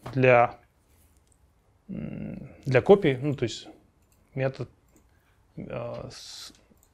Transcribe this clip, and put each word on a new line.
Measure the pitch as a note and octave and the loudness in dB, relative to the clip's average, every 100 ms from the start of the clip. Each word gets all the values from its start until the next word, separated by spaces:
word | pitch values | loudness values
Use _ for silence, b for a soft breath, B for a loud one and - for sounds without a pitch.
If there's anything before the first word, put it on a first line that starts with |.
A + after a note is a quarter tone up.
| B2 | -8
для, | C3 B2+ B2 A#2+ - _ _ _ _ _ _ _ _ _ _ _ _ - | 2 6 8 6 0 _ _ _ _ _ _ _ _ _ _ _ _ -14
м, | - - - G#1+ - - - | -10 -10 -10 -12 -14 -16 -12
для | C#3 B2+ | 0 2
копий, | - G3+ E3 B2+ | 6 6 4 0
ну, | D3 | -2
то | - | -4
есть | A#2 - - - _ _ _ _ _ | -4 -6 -18 -20 _ _ _ _ _
метод, | C#3 C3 C3 A#2 _ _ _ _ _ _ _ _ - | -6 -4 -6 -14 _ _ _ _ _ _ _ _ -16
а, | - B2 A#2+ A#2 - | -12 -10 -10 -12 -14
с, | - - - - - _ _ _ | -16 -18 -18 -18 -20 _ _ _